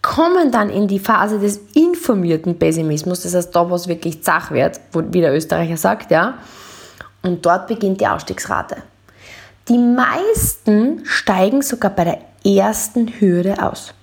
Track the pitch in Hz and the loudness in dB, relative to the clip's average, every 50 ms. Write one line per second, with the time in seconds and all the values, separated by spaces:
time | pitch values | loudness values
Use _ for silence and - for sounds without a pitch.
0 | - - - - 330 339 359 370 339 277 240 233 208 202 - 190 208 196 196 196 | -4 -2 0 2 2 4 4 2 2 2 2 2 0 0 0 0 0 0 -2 -2
1 | 196 - 220 190 190 208 214 208 196 208 202 202 - - - 302 320 349 349 330 | 0 0 2 2 2 0 0 0 0 -2 -2 -4 -12 0 2 4 4 4 2 -2
2 | - - 233 196 180 170 165 160 160 180 170 170 165 160 160 165 160 156 151 151 | 0 0 0 0 2 0 0 0 0 -4 -2 0 0 0 2 0 0 -2 -2 -2
3 | 156 180 180 180 - 175 175 180 175 - - 175 175 175 180 175 175 185 170 165 | -2 -4 -6 -4 -6 -2 -2 -2 -2 0 0 0 2 2 0 -4 -2 -4 -6 -4
4 | - 160 156 - - - 165 165 - - 151 131 135 160 - - - - - 165 | -4 -8 -8 -4 -2 0 0 0 -2 -2 -2 0 0 0 -2 -6 -18 -6 -6 -4
5 | - - 175 180 170 160 135 156 160 - - 165 170 160 165 156 - 196 208 214 | -4 0 0 2 2 2 2 0 0 0 -2 -2 0 -2 -4 -2 0 0 -2 -2
6 | - - 160 156 175 226 262 - - - - - - - - - - - - - | 0 0 2 2 2 0 -4 -8 -16 -20 -20 -20 -20 -20 -20 -20 -20 -20 -20 -20
7 | - - _ _ - 185 175 175 - 170 175 185 185 - 226 220 - 196 190 190 | -20 -20 _ _ -4 -4 -4 0 2 2 2 2 0 -6 -6 -2 -2 -2 0 0
8 | 202 - 104 - - - 92 - - - 90 - - - - - - - _ _ | 0 -2 -2 -2 -4 -10 -10 -10 -6 -4 -4 -4 -4 -6 -12 -14 -16 -20 _ _
9 | _ - _ _ - - - - - - _ _ _ - 233 240 240 240 240 247 | _ -20 _ _ -20 -20 -20 -20 -20 -20 _ _ _ 0 2 2 4 2 2 2
10 | 254 - - 302 381 427 440 - - - - - _ - 208 208 226 262 320 320 | 2 0 0 0 0 0 0 0 -2 -4 -6 -2 _ 2 4 4 4 2 0 -4
11 | - - - - - - 196 185 185 202 247 277 277 - - 233 - 196 196 - | -6 -4 -4 -2 0 0 2 2 2 2 2 0 0 -2 -4 -2 -2 -2 0 0
12 | 170 170 156 - - - _ _ _ 202 196 196 196 208 220 - - - - 240 | 0 0 -2 -4 -8 -20 _ _ _ 2 4 4 4 2 0 -2 -6 -4 -2 -2
13 | 233 226 233 - 208 190 175 175 175 190 196 - - - - - - - - _ | -2 -2 0 2 2 4 4 4 2 0 -2 -2 -2 -4 -4 -8 -16 -18 -20 _